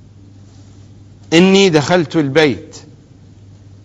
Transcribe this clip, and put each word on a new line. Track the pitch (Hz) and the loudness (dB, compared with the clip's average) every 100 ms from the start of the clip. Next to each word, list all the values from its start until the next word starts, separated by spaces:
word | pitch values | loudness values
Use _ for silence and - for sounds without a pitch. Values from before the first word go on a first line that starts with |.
| - - - - - - - - - - - - - | -20 -20 -20 -20 -20 -20 -20 -20 -20 -20 -20 -20 -2
"إني | 165 190 190 196 | 2 2 2 2
دخلت | 151 139 185 151 165 | 0 0 -2 -2 -4
البيت". | 143 139 156 101 - - - - - - - - - - - - | -4 0 -2 -2 -12 -20 -20 -20 -20 -20 -20 -20 -20 -20 -20 -20